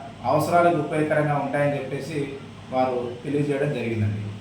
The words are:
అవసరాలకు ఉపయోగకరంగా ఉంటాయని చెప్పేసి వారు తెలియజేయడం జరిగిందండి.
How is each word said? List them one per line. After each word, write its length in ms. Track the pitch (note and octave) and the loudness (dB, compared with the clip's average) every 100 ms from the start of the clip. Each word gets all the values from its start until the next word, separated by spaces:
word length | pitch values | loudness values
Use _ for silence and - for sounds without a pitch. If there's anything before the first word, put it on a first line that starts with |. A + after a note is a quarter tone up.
| - - | -10 -6
అవసరాలకు 540 | A#2 D3+ - F3 E3+ D#3 | 0 2 4 6 6 4
ఉపయోగకరంగా 600 | - D#3+ D3+ D3+ D3 C#3+ | 2 0 2 2 2 0
ఉంటాయని 360 | B2+ C#3+ C#3+ | 0 0 2
చెప్పేసి 600 | C#3 - C#3 D#3+ D3+ C3+ - - - - | 0 -4 -6 -6 -4 -4 -8 -14 -16 -4
వారు 400 | C3 B2 B2 A#2+ - | 0 2 0 -4 -6
తెలియజేయడం 500 | C#3 D3 C#3+ C#3 D3 | -2 0 2 0 0
జరిగిందండి. 560 | B2+ A2+ G#2+ G#2 G#2 - - | 0 -2 0 0 0 -6 -8